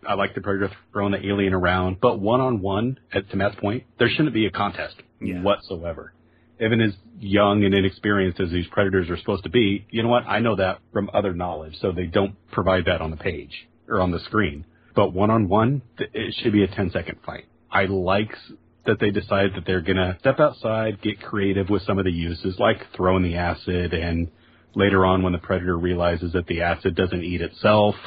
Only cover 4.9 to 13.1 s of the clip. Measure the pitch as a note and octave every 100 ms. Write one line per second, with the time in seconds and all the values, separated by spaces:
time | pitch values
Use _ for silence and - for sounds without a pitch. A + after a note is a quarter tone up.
4.9 | - - _ - F2+ F#2+ G2+ - F#2 E2+
5.9 | - - _ _ _ _ _ A2 A2+ A2
6.9 | G2 - - G2+ G2+ G2+ G#2 G2+ G2 F#2+
7.9 | - G#2+ G2+ F#2 F2 F#2 F2 F2 - G2
8.9 | F#2+ E2 E2+ - G2 - B2 G#2 G2 -
9.9 | A2+ A#2 A#2+ A#2+ G2+ A#2 G2 F#2 - _
10.9 | A2 G2+ G#2 G2+ F2 F2+ D#2+ D#2 D#2+ G2+
11.9 | F2 F2 G2 G2 - _ - F2+ F#2 F2
12.9 | E2 E2